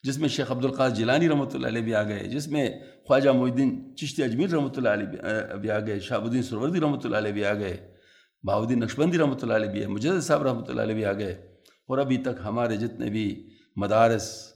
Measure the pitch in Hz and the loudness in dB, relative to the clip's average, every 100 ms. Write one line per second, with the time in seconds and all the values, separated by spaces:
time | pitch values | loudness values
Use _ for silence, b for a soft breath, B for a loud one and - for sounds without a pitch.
0 | 135 135 156 - 127 127 131 131 131 110 | -4 0 0 0 -2 0 0 2 2 2
1 | 113 139 170 147 135 135 127 113 113 110 | 2 4 4 2 0 -2 -4 -2 0 0
2 | 107 104 101 127 151 147 123 - B B | 0 -2 -4 -6 -4 -2 -2 -4 B B
3 | - 135 139 127 123 120 135 - - - | 2 4 6 4 2 2 2 0 -10 -8
4 | 143 - 131 117 185 170 139 135 120 104 | -8 -2 0 2 2 2 0 0 0 0
5 | 101 - - 110 - 98 107 107 107 101 | -2 -6 -4 -4 -4 -6 -2 -2 -2 -6
6 | - 113 113 123 120 110 135 180 156 139 | -2 -4 0 -2 -2 -2 0 2 0 0
7 | 120 107 107 104 101 104 98 87 - b | 0 -2 0 -2 0 0 -2 -6 -12 b
8 | b b b _ 98 101 113 123 113 131 | b b b _ -2 0 2 0 0 2
9 | 160 170 151 131 117 110 104 101 101 101 | 2 4 2 0 0 0 0 -4 -4 -2
10 | 131 185 156 147 135 117 113 123 110 110 | 0 0 2 2 2 -2 -4 -4 -2 -2
11 | 104 98 101 90 - b b b _ 131 | -2 -2 -4 -8 -14 b b b _ -2
12 | 139 127 131 120 104 113 120 107 117 - | 0 0 -2 -6 -4 -2 -2 -2 -4 -4
13 | 120 110 104 - B B B - 98 107 | -4 -2 -2 -4 B B B -6 0 6
14 | 117 113 - - - | 6 4 -2 -12 -18